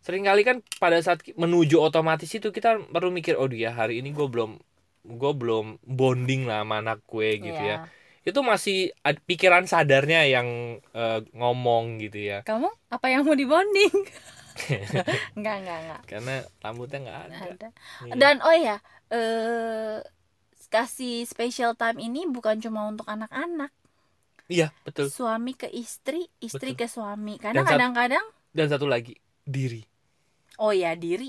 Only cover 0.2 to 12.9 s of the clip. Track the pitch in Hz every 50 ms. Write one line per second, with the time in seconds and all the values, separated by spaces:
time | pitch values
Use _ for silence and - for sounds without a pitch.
0.2 | 202 196 196 208 208 254 254 233 - _ - - 185 170 170 170 160 185 170 156
1.2 | - - - 165 170 170 175 175 160 139 165 156 156 156 156 160 160 160 160 156
2.2 | 170 - - 214 226 214 - 220 233 233 226 208 - - - 175 180 180 180 175
3.2 | 156 170 - - 135 131 120 110 113 113 120 117 113 113 113 123 131 143 147 151
4.2 | 147 131 117 117 113 110 101 - _ _ _ _ _ _ _ _ _ 110 117 117
5.2 | 139 143 151 135 117 117 110 110 107 110 107 - _ 123 131 127 131 131 127 127
6.2 | 123 131 135 131 127 120 107 107 107 110 107 107 110 113 107 107 _ _ 117 110
7.2 | 107 110 107 104 104 104 - - 104 104 - 160 165 - - _ _ _ _ _
8.2 | _ 180 190 285 262 240 208 180 - 202 190 190 185 - - _ - 147 151 -
9.2 | _ - 180 156 190 180 175 180 185 - 180 165 156 143 135 135 143 151 165 165
10.2 | 151 135 131 123 123 120 120 120 120 120 117 107 - _ - 117 113 113 113 110
11.2 | 110 - - 113 120 123 123 123 123 120 117 117 117 117 113 110 107 101 104 104
12.2 | 104 101 101 101 - - 220 240 311 403 466 - _ _